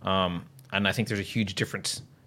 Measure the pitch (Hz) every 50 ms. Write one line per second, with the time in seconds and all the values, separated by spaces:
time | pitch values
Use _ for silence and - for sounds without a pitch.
0 | - 95 95 95 92 90 87 82 - - - - - - - 98 101 98 95 123
1 | 107 - 110 101 92 - - 117 107 95 95 - 107 - - 98 - - - -
2 | - - - - -